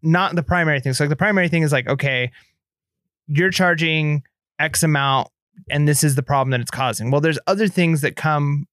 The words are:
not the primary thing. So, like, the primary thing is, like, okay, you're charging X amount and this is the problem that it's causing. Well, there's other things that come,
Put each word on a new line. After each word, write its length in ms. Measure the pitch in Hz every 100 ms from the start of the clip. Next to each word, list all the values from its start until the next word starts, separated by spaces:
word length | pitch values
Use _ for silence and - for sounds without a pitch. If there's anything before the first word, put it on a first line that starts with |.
not 340 | 160 175 190 165
the 60 |
primary 380 | 143 175 160 139
thing. 120 | 135
So, 120 | 127
like, 60 | 147
the 60 | 151
primary 320 | 196 196 175
thing 140 | 165
is, 100 | 151
like, 160 | 139 127
okay, 440 | 135 139 131 123 - _ _ _ _ _ _ _ _ -
you're 220 | 147 190
charging 720 | 185 180 170 165 156 151 147 - _ _ -
X 240 | 156 127
amount 460 | 160 147 139 135 - _ _ - -
and 180 | 147 147
this 160 | 147
is 120 | 151
the 80 | 135
problem 300 | 131 143 131
that 80 | 127
it's 100 | 117
causing. 400 | 131 131 110 117
Well, 100 | 143
there's 180 | 160 143 -
other 220 | 196 214
things 320 | 185 170 160
that 160 | 139 -
come, 500 | 160 147 143 143 143